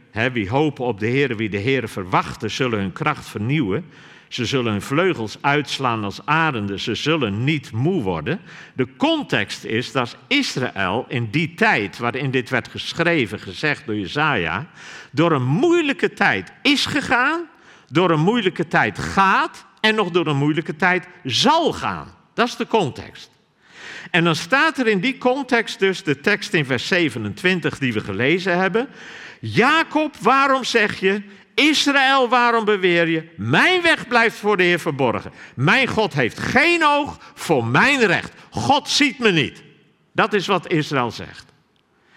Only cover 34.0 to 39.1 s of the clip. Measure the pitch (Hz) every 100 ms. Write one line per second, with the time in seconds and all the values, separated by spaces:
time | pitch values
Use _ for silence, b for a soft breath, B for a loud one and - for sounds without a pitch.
34 | 180 233 226 - 208 202 180 175 170 135
35 | 127 104 95 B B B 143 240 254 -
36 | 208 143 117 - - 254 320 349 302 294
37 | 294 - B B - 143 113 135 240 277
38 | 214 139 - - B - 113 285 - -
39 | 285